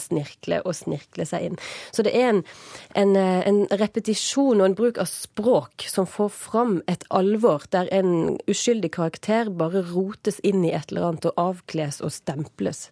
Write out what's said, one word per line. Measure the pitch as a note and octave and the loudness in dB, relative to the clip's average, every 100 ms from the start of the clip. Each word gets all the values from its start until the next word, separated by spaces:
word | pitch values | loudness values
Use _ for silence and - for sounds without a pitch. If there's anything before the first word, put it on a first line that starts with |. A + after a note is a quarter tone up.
snirkler | - D#3 C#3+ - - E3+ F3+ | -2 -4 -4 -10 -4 -2 -2
og | E3 | -6
snirkler | - D3+ - - E3 | -6 -8 -8 -8 -6
seg | E3+ E3+ | -4 -6
inn. | F3 - - - | -8 -12 -16 -10
Så | - G#3 | 0 2
det | A#3 | 4
er | B3+ | 4
en, | G#3 - - - - - - | 2 0 -14 -20 -20 -6 2
en, | G3+ G3 | 4 4
eh, | F#3 F#3 - | 4 2 4
en | G3+ G3 G3+ | 2 2 0
repetisjon | G#3 A#3 G#3+ G#3 - C4+ C#4 G#3+ | 0 -2 -2 -2 -2 2 4 4
og | F#3+ | 4
en | F#3+ | 4
bruk | A#3+ A#3 | 0 0
av | F3 | -4
språk | - - - A3 F#3 - - - | -4 -8 -2 4 4 2 -12 -4
som | - F3+ | -2 -2
får | - G#3 | 0 -4
fram | - - A3 A#3+ F#3 - | -4 -2 0 2 0 0
et | F3+ - | -6 -2
alvor | F#3+ F#3+ G#3+ A3+ D3 - | 0 2 4 4 2 0
der | F#3 F#3 | -2 2
en | G3 F#3+ E3+ E3+ - - | 2 2 2 0 -2 -2
uskyldig | G3+ - A3+ F3 | 0 2 0 0
karakter | - E3 - - A3 A3 | -2 -4 -4 -2 0 0
bare | F3 G#3 F#3+ F3 | -2 0 0 -2
rotes | F3 F#3+ G#3+ G#3+ G3+ - | -2 -2 -2 -4 0 0
inn | F#3+ E3 | 2 2
i | D#3+ | 0
et | - | -4
eller | F3+ F3 | -2 -2
annet | D#3+ E3+ | -2 -2
og | - F3+ | 0 -2
avkles | F3+ - D#3+ D3 - | -2 -6 -4 -4 -4
og | D#3 | -6
stemples | - - C#3+ C#3+ - G3 D#3 - | -6 -6 -6 -8 -6 -6 -6 -14